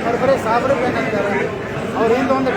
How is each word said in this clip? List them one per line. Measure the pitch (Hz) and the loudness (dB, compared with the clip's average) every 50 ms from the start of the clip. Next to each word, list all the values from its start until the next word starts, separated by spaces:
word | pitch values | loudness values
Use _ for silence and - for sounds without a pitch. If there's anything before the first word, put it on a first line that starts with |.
| - | 0
ಅವ್ರು | 233 233 226 | 0 0 2
ಬರೀ | 247 262 269 233 220 | 2 2 2 2 2
ಸಾಬ್ರು | 220 226 240 254 262 277 240 | 0 0 2 2 2 0 2
ಬೇಕಂತಾರೆ. | 254 247 - - - 220 214 202 202 202 202 403 - - - - - - - - - - - - | 0 -2 -2 -2 -2 -2 -2 -2 0 0 0 -2 -2 -4 -4 -6 -8 -6 -6 -6 -6 -4 -2 0
ಅವ್ರ | 226 220 233 262 | 2 2 2 2
ಹಿಂದೆ | 269 262 262 269 | 2 2 2 2
ಒಂದು | 262 262 226 | 2 0 0